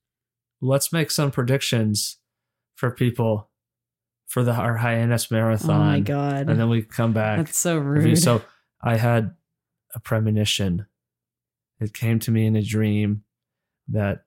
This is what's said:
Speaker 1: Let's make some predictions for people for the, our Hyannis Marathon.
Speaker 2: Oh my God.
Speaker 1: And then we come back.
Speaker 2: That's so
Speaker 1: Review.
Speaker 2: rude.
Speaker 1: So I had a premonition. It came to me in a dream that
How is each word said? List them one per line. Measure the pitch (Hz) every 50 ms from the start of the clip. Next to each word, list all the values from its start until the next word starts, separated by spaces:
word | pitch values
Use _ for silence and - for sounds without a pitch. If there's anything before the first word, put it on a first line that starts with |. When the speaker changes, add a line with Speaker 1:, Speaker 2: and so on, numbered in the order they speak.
| _ _ _ _ _ _ _ _ _ _ _ -
Speaker 1:
Let's | 127 131 135 139 - -
make | 165 165 147 -
some | - - 147 139
predictions | - 143 123 120 135 135 - - 131 113 110 107 104 101 - - - _ _ _ _ _ _ _ _ _ _ _ _
for | - 131 120
people | 123 - 127 120 117 - 120 113 107 104 - _ _ _ _ _ _ _ _ _ _ _ _ _ _ _ _ -
for | - 131 123
the, | 120
our | 117 120 95 117 113
Hyannis | 110 123 120 117 117 117 120 120 113 - -
Marathon. | 113 110 113 113 110 104 - -
Speaker 2:
Oh | - 151 -
my | - 147 139
God. | - 143 143 143 143 143 139 139 139 -
Speaker 1:
And | 113 113
then | 113 117
we | 117 117
come | 110 - - - 117 117 107
back. | 110 107 110 107 160
Speaker 2:
That's | 156 - - -
so | - 175 165 156
Speaker 1:
Review. | 139 139 147 147 156 -
Speaker 2:
rude. | - 170
Speaker 1:
So | - 123 120 104 - - _ _ _ _ _ _
I | - 117 117
had | 110 120 120 120 117 107 - - _ _ _ _ _ _ _ _ _ _ _ -
a | 117
premonition. | - - 117 110 110 110 107 107 107 - - - 98 95 87 87 101 _ _ _ _ _ _ _ _ _ _ _ _ _ _ _ _ _ _ -
It | 113 104 -
came | - 120 117 113 110
to | - 120
me | 113 110 110
in | 110 110
a | 107
dream | 101 107 107 107 110 107 104 104 107 104 104 104 - _ _ _ _ _ _ _ _ _ _ _ _ -
that | 110 107 101 98 92 - _